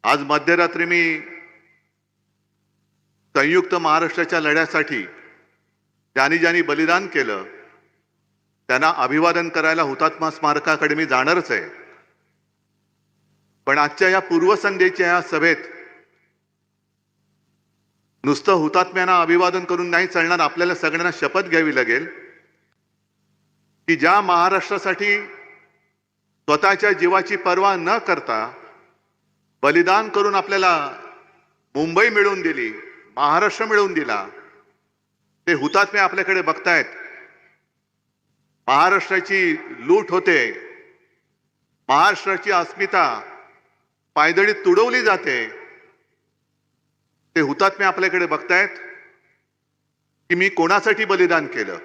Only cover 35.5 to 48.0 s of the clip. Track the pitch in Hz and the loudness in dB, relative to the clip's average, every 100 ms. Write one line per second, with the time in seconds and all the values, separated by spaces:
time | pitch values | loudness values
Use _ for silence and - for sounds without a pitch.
35.5 | 151 147 196 196 208 185 190 190 185 165 | -2 0 2 2 2 0 0 -2 -2 -2
36.5 | 156 185 165 123 - - - - _ _ | -2 0 0 0 -10 -20 -20 -20 _ _
37.5 | _ _ _ _ _ _ _ _ _ _ | _ _ _ _ _ _ _ _ _ _
38.5 | _ - 135 175 190 - 190 185 196 175 | _ 0 4 4 2 0 -4 -2 -2 0
39.5 | 151 - - 123 196 202 180 185 160 113 | -2 -8 -12 2 2 2 0 2 2 0
40.5 | 87 - - - _ _ _ _ _ _ | -6 -18 -20 -20 _ _ _ _ _ _
41.5 | _ _ _ - 135 190 196 196 190 202 | _ _ _ 0 4 4 2 -4 -4 0
42.5 | 185 170 - 196 190 147 110 - - - | -2 -2 -6 -2 0 0 -2 -12 -20 -20
43.5 | _ _ _ _ _ _ - 156 170 208 | _ _ _ _ _ _ 0 2 4 2
44.5 | 202 185 180 240 247 214 185 143 123 110 | 2 2 2 2 2 0 0 -2 -4 -6
45.5 | 104 - - _ _ _ _ _ _ _ | -12 -20 -20 _ _ _ _ _ _ _
46.5 | _ _ _ _ _ _ _ _ 170 143 | _ _ _ _ _ _ _ _ -4 -4
47.5 | 143 196 196 196 185 | 0 -2 2 -2 0